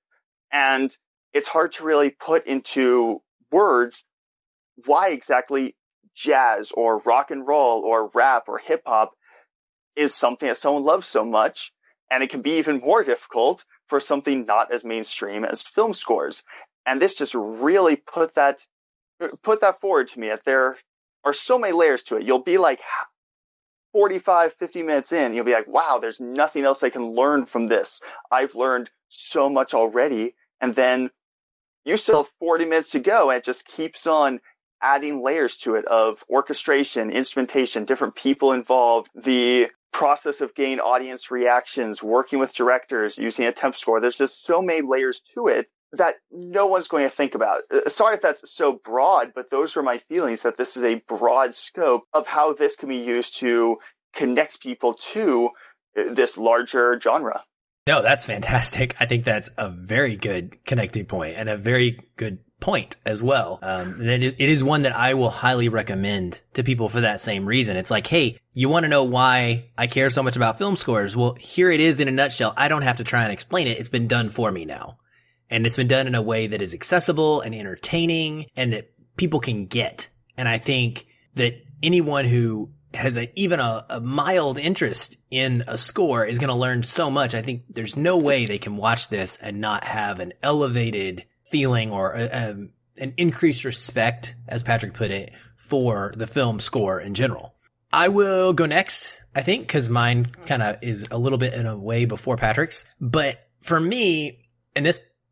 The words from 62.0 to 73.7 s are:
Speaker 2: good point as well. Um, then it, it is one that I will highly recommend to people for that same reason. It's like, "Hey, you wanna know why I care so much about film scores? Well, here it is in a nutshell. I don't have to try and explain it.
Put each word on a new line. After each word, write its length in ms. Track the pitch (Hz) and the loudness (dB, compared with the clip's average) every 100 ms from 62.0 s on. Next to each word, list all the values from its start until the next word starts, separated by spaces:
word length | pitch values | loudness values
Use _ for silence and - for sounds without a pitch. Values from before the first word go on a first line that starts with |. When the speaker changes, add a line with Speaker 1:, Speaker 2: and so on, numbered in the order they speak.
| - - | -12 -10
Speaker 2:
good 240 | 110 92 _ _ | -10 -10 _ _
point 340 | - 175 98 - - | -2 -2 -4 -8 -6
as 160 | 107 | -2
well. 340 | 120 127 87 92 | 0 0 0 -6
Um, 340 | 95 95 90 92 | -6 -6 -6 -4
then 240 | 117 123 | -2 0
it, 140 | 127 127 | 0 2
it 120 | 139 | 2
is 140 | 151 | 4
one 200 | 131 151 | 2 2
that 120 | 135 117 | 0 0
I 200 | 127 135 | 0 2
will 160 | 120 | 0
highly 360 | - 123 127 120 | 0 0 2 2
recommend 760 | 110 104 95 101 101 90 - - | 0 -2 -4 -2 -2 -6 -10 -8
to 100 | - | -4
people 260 | 127 120 107 | -2 -2 -2
for 120 | 117 | 0
that 180 | 113 104 | 0 0
same 280 | 117 101 98 | -4 -4 0
reason. 280 | 127 113 92 | 0 0 -2
It's 140 | 92 | -2
like, 160 | 110 - | -2 0
"Hey, 320 | 165 127 - _ | 0 0 -2 _
you 160 | 127 135 | -2 2
wanna 180 | 165 156 | 2 4
know 160 | 143 | 2
why 680 | 127 123 127 127 120 117 - - | 4 4 4 4 2 -2 -6 -4
I 80 | 120 | -2
care 240 | 139 135 | 2 2
so 100 | 127 | 2
much 140 | 131 123 | 0 2
about 240 | 113 110 | 0 0
film 160 | 202 185 | -2 -2
scores? 400 | - 110 101 113 | 0 -2 0 0
Well, 180 | 120 120 | 0 -2
here 320 | - - 180 | -6 2 4
it 80 | 156 | 4
is 200 | 160 139 | 4 2
in 80 | 139 | 0
a 40 | |
nutshell. 420 | 131 139 - 110 - | 0 0 0 -2 0
I 120 | 143 | 0
don't 160 | 151 | 2
have 140 | 131 123 | 0 0
to 60 | |
try 200 | 117 120 | -2 0
and 80 | 113 | 0
explain 360 | 98 - 180 | -4 -4 -2
it. 120 | 135 | 0